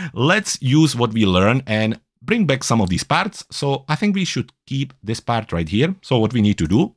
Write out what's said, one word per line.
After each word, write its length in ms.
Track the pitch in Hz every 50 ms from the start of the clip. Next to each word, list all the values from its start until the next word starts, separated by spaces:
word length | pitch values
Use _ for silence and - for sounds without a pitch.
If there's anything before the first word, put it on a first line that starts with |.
| 185 147 -
let's 480 | - 123 151 190 214 208 - - -
use 360 | 143 127 135 156 160 147 123
what 160 | 117 120 113 110
we 140 | 113 104
learn 360 | 95 90 90 95 107 123 135 135
and 340 | - 107 107 110 110 113 - _ _ _ _ -
bring 240 | 135 220 240 202
back 180 | 139 135 131 -
some 160 | - 120 117
of 80 | 98 90
these 160 | 90 - -
parts. 400 | - 139 170 196 214 - - - -
So 340 | - - 147 139 139 135 - -
I 60 | 151
think 180 | - 202 208 190
we 100 | 196 180
should 280 | - - 131 120 - - _ _
keep 260 | - 135 135 139 135 - _ -
this 180 | 101 110 -
part 320 | - - 117 117 104 - 87
right 160 | 85 85 80
here. 260 | 95 107 143 175 190 - -
So 160 | - 131 117
what 140 | 110 - 127
we 100 | 117 104
need 160 | 104 98 -
to 80 | 85
do, 280 | 76 92 123 190 220 -